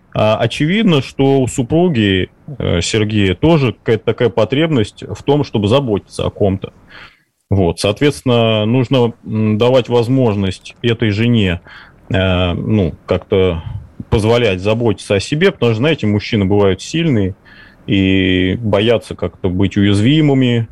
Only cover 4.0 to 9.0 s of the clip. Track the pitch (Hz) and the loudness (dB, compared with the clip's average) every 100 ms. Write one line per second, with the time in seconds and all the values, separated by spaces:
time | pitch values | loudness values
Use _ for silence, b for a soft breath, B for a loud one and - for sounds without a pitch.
4 | - 110 120 113 107 135 165 135 104 - | -2 0 0 0 0 0 0 0 -2 -6
5 | - - - 147 131 117 101 135 131 98 | -14 -6 0 0 0 -2 2 2 0 -4
6 | - - - - 101 95 - - - B | -4 -6 -6 -2 -2 -2 -8 -16 -20 B
7 | B B B _ - 98 87 85 101 107 | B B B _ -4 0 0 0 -2 0
8 | 147 - 131 120 113 110 107 127 120 135 | 0 0 0 2 2 0 0 0 0 0